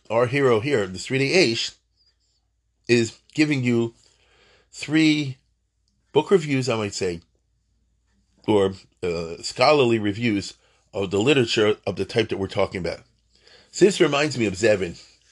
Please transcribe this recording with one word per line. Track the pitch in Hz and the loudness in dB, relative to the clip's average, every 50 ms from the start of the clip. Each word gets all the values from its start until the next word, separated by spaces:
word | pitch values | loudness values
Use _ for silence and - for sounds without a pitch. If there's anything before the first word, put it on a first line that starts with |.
| _ - | _ -4
our | 107 117 123 | 0 0 0
hero | 120 139 143 139 127 117 107 | 0 0 2 2 4 2 2
here, | 104 147 143 110 101 | 2 0 0 -2 -2
the | 95 92 87 | -4 -6 -10
Sri | - - 127 135 | -8 -4 -2 -2
Eish, | 135 135 151 190 165 117 113 - - - - _ _ _ _ _ _ _ _ _ _ _ _ _ _ _ _ _ _ _ _ _ _ - | 0 2 2 2 2 2 0 -2 -6 -8 -10 _ _ _ _ _ _ _ _ _ _ _ _ _ _ _ _ _ _ _ _ _ _ 0
is | 120 120 117 110 - _ _ _ - | 2 2 2 -2 -6 _ _ _ -2
giving | 151 156 151 151 135 | -2 0 0 0 -2
you | 123 123 120 117 117 113 - _ _ _ _ _ _ _ _ _ _ _ _ _ _ _ | 0 0 0 0 0 -2 -6 _ _ _ _ _ _ _ _ _ _ _ _ _ _ _
three | - - - - 147 160 160 156 151 151 147 135 127 - _ _ _ _ _ _ _ _ _ _ _ _ _ _ | -18 -14 -6 -2 0 2 2 2 2 0 -2 -6 -10 -12 _ _ _ _ _ _ _ _ _ _ _ _ _ _
book | - 147 156 - | 0 0 4 4
reviews, | 208 180 151 147 139 131 123 127 | 2 2 2 0 -2 -2 0 -2
I | 117 | -2
might | 113 107 101 - | -2 -2 -4 -4
say, | - 98 92 87 85 - _ _ _ _ _ _ _ _ _ _ _ _ _ _ _ _ _ _ _ _ _ _ _ _ | -4 -4 -4 -4 -6 -12 _ _ _ _ _ _ _ _ _ _ _ _ _ _ _ _ _ _ _ _ _ _ _ _
or, | - 107 101 98 98 95 - - _ _ _ | 0 2 2 2 0 -2 -6 -14 _ _ _
uh, | - 87 85 85 85 82 85 85 | -6 -6 -4 -6 -6 -10 -12 -12
scholarly | - - - - 123 143 151 147 127 117 117 110 | -12 -12 -2 2 2 4 4 4 4 2 2 0
reviews | 104 104 98 110 120 120 104 101 98 - - _ _ _ _ _ _ _ | 0 -2 -4 -2 -2 -2 -2 -2 -4 -8 -14 _ _ _ _ _ _ _
of | - 98 101 92 | -8 -6 -4 -2
the | 101 98 | 0 2
literature | 110 139 156 139 120 117 - 117 107 107 104 - _ | 2 4 4 2 2 2 2 2 2 2 0 -2 _
of | - 92 | -6 -6
the | 92 98 | -6 -6
type | - - 117 107 - | -2 -2 -2 -2 0
that | 95 95 | -4 -6
we're | 98 | -6
talking | 95 - 104 95 - - 95 | -4 -2 -2 -2 -2 -4 -6
about. | 85 85 - - - _ _ _ _ _ _ _ _ _ - - _ _ | -6 -6 -8 -8 -14 _ _ _ _ _ _ _ _ _ -20 -20 _ _
So | - - 175 | 0 2 2
this | 208 - - | 2 4 2
reminds | 175 147 143 143 151 156 131 123 | 0 2 2 0 -2 -2 -2 -2
me | 113 | -2
of | 101 90 | -2 0
Zevin, | 92 110 107 107 95 95 85 - - - - _ _ _ _ | 0 2 2 2 2 0 -6 -10 -14 -20 -20 _ _ _ _